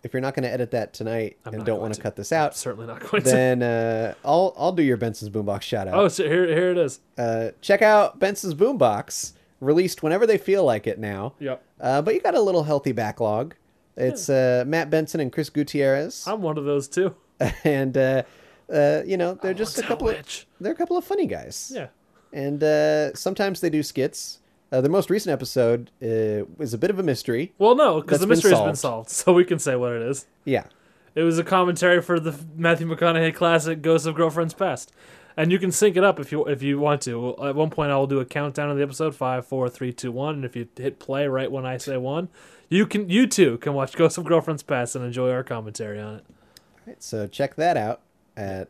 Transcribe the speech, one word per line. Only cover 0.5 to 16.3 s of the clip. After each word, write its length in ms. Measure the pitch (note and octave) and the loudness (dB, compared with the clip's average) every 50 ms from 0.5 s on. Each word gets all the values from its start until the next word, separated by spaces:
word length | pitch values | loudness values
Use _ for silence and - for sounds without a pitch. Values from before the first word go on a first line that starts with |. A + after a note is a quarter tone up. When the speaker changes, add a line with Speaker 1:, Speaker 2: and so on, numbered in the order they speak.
| G#2+ B2+ B2 A2+ | -2 -4 -4 -2
Speaker 1:
that 220 | - A#2 G#2+ - - | -2 -4 -4 -6 -8
tonight 420 | - A2 A2 A2+ A2+ A2 G2+ - _ _ | -8 -6 -4 -4 -4 -4 -4 -8 _ _
Speaker 2:
I'm 40 | A#2 A2 | -12 -10
Speaker 1:
and 20 | A2 | -6
Speaker 2:
not 60 | G#2+ | -2
Speaker 1:
don't 80 | A#2 A2 | -2 -2
Speaker 2:
going 60 | G2 | -2
Speaker 1:
wanna 140 | G#2+ A2 G#2+ | -2 -6 -6
Speaker 2:
to. 60 | - | -6
Speaker 1:
cut 140 | - A2 - | -6 -8 -8
this 160 | - G2 - | -8 -6 -4
Speaker 2:
I'm 80 | E3 D#3+ | -2 0
Speaker 1:
out, 160 | D3+ D3 - | 0 -2 -4
Speaker 2:
certainly 320 | - - C3+ A2+ G#2 A#2 | -6 -8 -8 -8 -10 -12
not 140 | A#2 A2 - | -14 -14 -14
going 200 | - - - G#3 B2+ | -8 -2 -2 0 4
to. 60 | C3 | 4
Speaker 1:
then, 320 | B2+ B2+ B2+ B2+ B2+ B2 B2 | 4 4 4 4 2 2 2
uh, 500 | A#2+ A#2 A#2 A2+ A2+ A2+ A2 A2+ G#2+ - - - | 0 0 0 0 0 0 -2 -2 -4 -6 -6 0
I'll, 300 | C3+ D3 E3+ F#3+ F#3 - | 2 4 4 4 2 0
I'll 140 | - C#3+ F3 | 0 -2 -2
do 100 | F#3+ F3 | 2 2
your 140 | D#3 C3+ B2 | 2 2 2
Benson's 340 | G#2+ A#2 A#2 G#2 - G#2+ G#2+ | 0 0 -4 -4 -6 -10 -6
Boombox 340 | G2 A2 G#2 G2+ G2+ G2 - | -6 -4 -4 -2 -4 -4 -4
shout 260 | - - G#2+ F#2+ F#2+ | -4 -4 -4 -4 0
out. 60 | - | 2
Speaker 2:
Oh, 120 | F#3 G#3 | 4 4
so 160 | E3+ - - F3+ | 4 2 0 -2
here, 240 | D3 D#3 F3+ F#3 | 0 2 2 2
here 240 | E3+ D#3 E3 F3+ F3+ | 2 2 2 2 2
it 60 | F3+ | 2
is. 240 | F3 E3 C3+ - - _ _ _ | 0 0 -2 -2 -10 _ _ _
Speaker 1:
Uh, 320 | - A#2+ A#2 A2+ A2+ A2+ A2 - _ | -4 -2 -2 -2 -2 -4 -6 -8 _
check 220 | - - G3+ G3 | 0 2 4 6
out 360 | A3+ G#3+ G#3+ G#3 G3+ - - | 6 6 6 6 4 4 2
Benson's 360 | - F#3+ G3 G3+ - - F#3+ D#3+ | -2 -2 -2 -2 -4 -6 -6 0
Boombox, 800 | C#3+ G3 B3 C#4+ G#3+ C#3 A#2 G#2 G2+ - - - - - - _ _ _ _ _ _ | 2 2 2 4 4 2 2 2 0 -6 -8 -10 -10 -10 -10 _ _ _ _ _ _
released 420 | C3+ C3+ D3+ E3+ F#3 E3+ - - | 0 2 4 4 2 2 -2 -2
whenever 240 | - D#3 E3 G3 A#3+ | -2 0 2 2 4
they 140 | A3 G#3+ F#3+ | 4 4 2
feel 240 | - - F#3+ G3 F3+ | 2 2 2 4 4
like 240 | C#3 A#2 G#2 - | 4 2 2 0
it 100 | A2+ G2+ | -4 -4
now. 360 | G2 A2 G#2 G2+ G2 G2+ A#2 - | -4 -6 -6 -6 -6 -8 -10 -10
Speaker 2:
Yep. 260 | _ D3 C3+ B2+ - _ _ _ _ | _ -8 -8 -8 -8 _ _ _ _
Speaker 1:
Uh, 220 | - C3 C3 C#3+ | -2 0 0 2
but 140 | D3+ G3 - | 2 2 0
you 40 | F#4 | 0
got 140 | - - F4 | 0 2 2
a 80 | C#4+ | 2
little 220 | G#3+ G3 F#3 F3 D3+ | 2 4 2 2 2
healthy 280 | D3+ D3+ C#3+ - C#3 B2 | 2 0 0 0 -2 -2
backlog. 600 | A2 A2+ G#2+ G#2+ - A#2+ G#2+ G#2+ A2 C3 E3 - _ _ _ _ _ _ _ _ | -2 -2 -4 -2 -2 -2 0 0 -2 -4 -6 -10 _ _ _ _ _ _ _ _
It's, 320 | - C3 B2+ - - F3 | -2 -2 -2 -2 -4 -2
uh, 360 | - C#3 C3 C3 B2+ B2 B2 B2 | 0 2 2 4 4 2 2 0
Matt 240 | C3+ D3+ E3 D#3+ D3 | 0 0 -2 0 0
Benson 300 | D#3 D#3+ D#3 D3+ - E3 | 0 0 0 -2 -4 -4
and 120 | D3 B2 | -4 -4
Chris 200 | - - D3+ - | -4 -6 -6 -4
Gutierrez. 720 | _ D3 D3 - - D3 C#3 C3+ C3+ C#3 D3+ G3+ - - - | _ -4 -4 -2 -2 0 2 2 2 2 0 -6 -8 -10 -8
Speaker 2:
I'm 140 | F#3 | -8